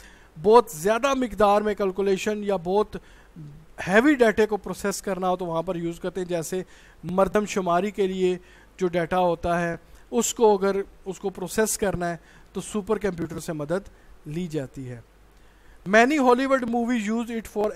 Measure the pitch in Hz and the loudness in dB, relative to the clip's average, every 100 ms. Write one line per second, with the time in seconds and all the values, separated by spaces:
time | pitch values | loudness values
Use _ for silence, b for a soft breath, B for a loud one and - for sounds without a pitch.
0 | b b b - 180 226 233 151 180 226 | b b b -2 6 6 6 -2 0 2
1 | 277 269 247 196 208 208 214 208 202 180 | 0 0 -2 2 4 4 2 0 -2 -2
2 | 196 190 - 208 202 196 170 196 208 185 | 0 0 -2 -4 -2 -4 0 0 0 -6
3 | b b b - 147 151 - - 170 202 | b b b -18 -18 -18 -20 -12 2 4
4 | 277 277 226 208 214 208 196 180 202 190 | 6 6 4 4 2 0 -6 -6 -4 -4
5 | - 185 185 180 180 160 170 175 170 165 | -6 -4 -2 -2 -4 -4 -4 -6 -6 -6
6 | 180 175 180 175 160 185 185 b b b | -8 -8 -4 -4 -4 -8 -8 b b b
7 | 160 180 190 214 208 208 180 175 202 208 | -6 0 2 2 -2 -2 0 0 0 -2
8 | 190 190 180 180 b b b - 185 175 | -2 2 0 0 b b b -4 -2 -2
9 | 165 185 180 165 175 170 170 165 - b | 0 2 2 0 0 0 -2 -4 -12 b
10 | b 240 220 - 220 202 196 196 196 - | b -2 -2 4 4 6 2 -2 -6 -12
11 | 196 180 202 190 180 - 220 - 202 175 | -14 -8 -8 -6 -6 -2 0 0 -2 -2
12 | 175 170 b b b 190 - 214 190 208 | -4 -6 b b b -12 -6 -6 -2 -2
13 | 202 170 156 165 - 156 147 180 202 b | -2 -4 -8 -8 -8 -8 -4 -4 -6 b
14 | b b 156 156 180 151 131 143 131 120 | b b -12 -8 -6 -6 -8 -12 -14 -14
15 | - _ _ b b b b b 175 214 | -18 _ _ b b b b b 2 4
16 | 247 302 247 247 269 269 240 233 233 247 | 6 4 4 4 4 0 0 -2 0 -2
17 | 202 226 233 233 - 208 208 | -2 -4 -4 -8 -8 -4 -4